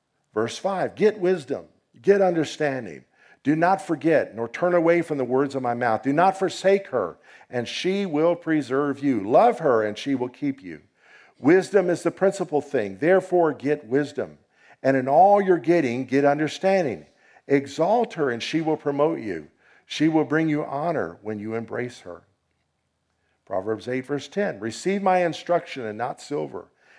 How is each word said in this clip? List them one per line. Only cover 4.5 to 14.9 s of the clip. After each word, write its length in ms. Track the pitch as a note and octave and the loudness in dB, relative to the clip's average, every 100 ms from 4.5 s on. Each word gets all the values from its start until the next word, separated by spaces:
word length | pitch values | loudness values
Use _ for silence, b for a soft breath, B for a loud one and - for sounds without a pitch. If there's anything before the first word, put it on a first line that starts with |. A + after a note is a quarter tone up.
| - F3 | -2 2
away 280 | F3 E3 E3+ | 2 4 2
from 160 | D#3+ D3 | 0 -4
the 60 | |
words 320 | B2 B2+ C#3 C3+ | 0 0 0 -2
of 60 | |
my 120 | B2 | -4
mouth. 300 | A#2+ A#2+ A2 | -2 0 0
Do 80 | C3+ | 0
not 260 | D3 F#3 F#3+ | 2 2 2
forsake 500 | F#3 - F#3 G3 G3 | -4 0 2 2 0
her, 300 | B2 F2 D2 B B B | -4 -4 -8 B B B
and 180 | B2 A#2 | -6 -6
she 380 | - F3+ G3 G3 | -4 -2 -2 -2
will 300 | D3 E3 E3+ | 0 0 0
preserve 640 | D#3+ D#3 A#2+ C3+ C#3+ C3+ | -2 -2 0 -2 0 -2
you. 220 | C#3+ A#2+ | 0 0
Love 380 | G2 D3 A#3 - | 2 4 4 2
her, 240 | D#3 A#2 | 2 2
and 140 | G#2+ G#2 | 2 -4
she 160 | C#3 | -4
will 160 | C3+ B2 | -4 -4
keep 320 | - C#3+ C3+ | -6 -6 -6
you. 200 | F2+ D2+ _ b b b b b | -12 -18 _ b b b b b
Wisdom 500 | B2+ F#3 F3 G3+ F3+ | 4 4 4 2 2
is 140 | E3+ | 0
the 80 | F3 | -2
principal 480 | - F#3+ F#3+ F3 D3 | 2 0 0 -2 -2
thing. 380 | - C3 G#2 F#2+ | -2 -2 -2 -2
Therefore, 560 | D#3 F#3 F3+ F3+ D#3+ | 2 2 4 2 2
get 340 | C#3+ C3+ C#3+ A2 | 0 -2 -4 0
wisdom. 520 | C3 C#3 - F2+ D2+ _ b b b | -2 -2 -6 -10 -10 _ b b b
And 140 | C3+ | 0